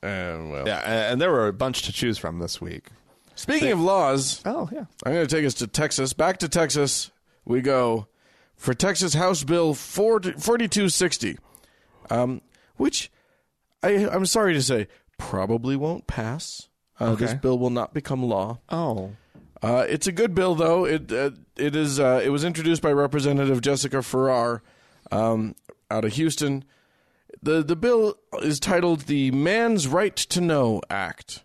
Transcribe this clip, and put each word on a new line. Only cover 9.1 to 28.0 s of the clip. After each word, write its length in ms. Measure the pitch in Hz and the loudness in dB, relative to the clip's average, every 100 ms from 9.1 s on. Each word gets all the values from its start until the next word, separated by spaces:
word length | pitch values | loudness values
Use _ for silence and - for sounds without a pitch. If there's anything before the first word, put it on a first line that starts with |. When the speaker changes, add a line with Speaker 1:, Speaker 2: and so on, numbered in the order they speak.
Speaker 1:
House 300 | 147 185 180 | 2 2 0
Bill 280 | 139 170 165 | 2 2 2
forty, 580 | 143 - - 214 226 180 | 0 -6 0 2 4 0
forty-two 560 | 175 147 233 226 202 196 | -4 0 2 2 2 2
sixty, 480 | - 180 - 107 - _ - _ _ _ _ - | 2 0 0 -6 -8 _ -20 _ _ _ _ -4
um, 300 | 113 123 131 _ _ _ _ | 0 0 -2 _ _ _ _
which 340 | - - - _ _ _ _ _ _ _ | -2 -2 -8 _ _ _ _ _ _ _
I, 240 | 180 202 202 | 0 2 2
I'm 180 | 185 190 | 0 0
sorry 260 | 202 208 | 2 2
to 80 | 156 | 2
say, 260 | 127 123 101 - _ _ | 2 0 -2 -10 _ _
probably 580 | - 98 95 117 120 139 | -6 -4 0 0 0 -2
won't 300 | 151 175 - | -2 -4 -6
pass. 640 | - 110 135 - - - _ _ _ | -6 -4 -6 -10 -14 -18 _ _ _
Uh, 140 | 117 | -2
this 160 | 110 120 | 0 0
Speaker 2:
Okay. 80 | 131 | 0
Speaker 1:
bill 180 | 131 127 | 0 2
will 120 | 123 | 0
not 240 | 120 113 | -2 -4
become 280 | 156 139 131 | -6 -4 -4
law. 340 | 127 101 98 120 _ | 0 0 -2 -6 _
Speaker 2:
Oh. 440 | 165 165 110 95 104 _ - - - | -4 -2 -2 -6 -12 _ -20 -20 -8
Speaker 1:
Uh, 240 | 110 123 127 | 0 0 2
it's 180 | 151 190 | 0 -2
a 40 | |
good 220 | 170 226 | 0 0
bill, 200 | 180 185 165 | 2 2 2
though. 280 | 165 170 | 4 4
It, 280 | 180 156 - | 2 0 -2
uh, 180 | 113 139 - - - | -2 -2 -4 -20 -4
it 180 | 147 147 | -2 0
is, 220 | 151 139 | -2 2
uh, 200 | 135 127 | 4 4
it 80 | 113 | 2
was 140 | 143 | 0
introduced 380 | 165 165 160 165 | -2 -2 0 2
by 80 | 160 | 2
Representative 680 | 143 143 143 139 139 139 131 | 2 2 2 2 2 2 2
Jessica 420 | 127 139 139 139 | 2 0 0 -2
Farrar, 600 | 123 127 131 127 117 117 _ _ _ _ - | -2 0 2 2 2 -2 _ _ _ _ -6
um, 420 | 104 113 113 110 - _ - _ | 0 2 2 -2 -6 _ -20 _
out 140 | 110 | -2
of 80 | 107 | -2
Houston. 500 | 107 160 143 147 139 135 _ _ _ _ _ _ - | 0 0 0 -2 -4 -6 _ _ _ _ _ _ -8
The, 200 | - 160 | 0 0
the 140 | 151 165 | 2 0
bill 400 | 226 233 | 2 4